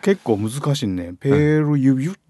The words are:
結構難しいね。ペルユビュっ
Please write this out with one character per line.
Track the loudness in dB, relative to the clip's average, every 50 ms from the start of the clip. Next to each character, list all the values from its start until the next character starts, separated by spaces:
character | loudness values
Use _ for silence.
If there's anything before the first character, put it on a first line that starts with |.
結 | 0 0 0 0 0
構 | -2 -2
難 | 0 -2 -6 -6 -4 -2 -2 -2
し | -2 -2
い |
ね。 | -4 -4 -6 -8 -10 -12 -6
ペ | 0 2
ル | 2 4 4 2 2 2 2 0 0
ユ | 2 2 2 2
ビ | 2 0
ュ | -6 -8
っ | _ _